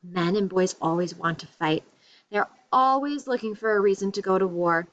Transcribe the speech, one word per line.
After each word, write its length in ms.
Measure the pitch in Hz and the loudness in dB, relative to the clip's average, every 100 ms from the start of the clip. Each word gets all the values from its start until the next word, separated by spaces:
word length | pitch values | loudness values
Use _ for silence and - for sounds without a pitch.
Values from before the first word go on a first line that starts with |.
Men 320 | 180 180 170 | -8 -2 0
and 140 | 208 196 | 0 0
boys 260 | 185 185 - | 0 0 0
always 340 | 160 170 175 | -2 0 -2
want 240 | 170 170 160 | -2 -4 -4
to 80 | - | -10
fight. 360 | _ 160 160 - _ _ _ _ | _ -2 -2 -4 _ _ _ _
They're 200 | 208 - _ _ | -4 -4 _ _
always 560 | 262 262 269 285 285 269 | 2 4 2 0 -6 -4
looking 280 | 247 220 | -4 -4
for 180 | 208 220 | -4 0
a 40 | 208 | 2
reason 320 | 202 196 196 | 2 2 -2
to 80 | 196 | -4
go 160 | 196 190 | 0 2
to 100 | 190 | 2
war. 400 | 175 175 165 170 | 0 2 0 0